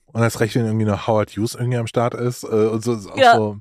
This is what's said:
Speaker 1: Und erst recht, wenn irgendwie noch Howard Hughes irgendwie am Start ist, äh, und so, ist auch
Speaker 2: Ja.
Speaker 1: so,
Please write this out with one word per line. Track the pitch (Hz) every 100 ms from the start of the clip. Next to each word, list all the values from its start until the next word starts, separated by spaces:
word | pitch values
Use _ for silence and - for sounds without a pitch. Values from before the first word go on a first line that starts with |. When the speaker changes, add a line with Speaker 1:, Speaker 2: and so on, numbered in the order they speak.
| _
Speaker 1:
Und | 117
erst | 117 -
recht, | 113 131
wenn | 110
irgendwie | 110
noch | 107 98 -
Howard | 107 104
Hughes | - 113
irgendwie | - 123 123
am | 113
Start | - 120
ist, | 113 120 123
äh, | -
und | 110 110 110
so, | 113
ist | 113 98
auch | -
Speaker 2:
Ja. | 254
Speaker 1:
so, | 110 107 104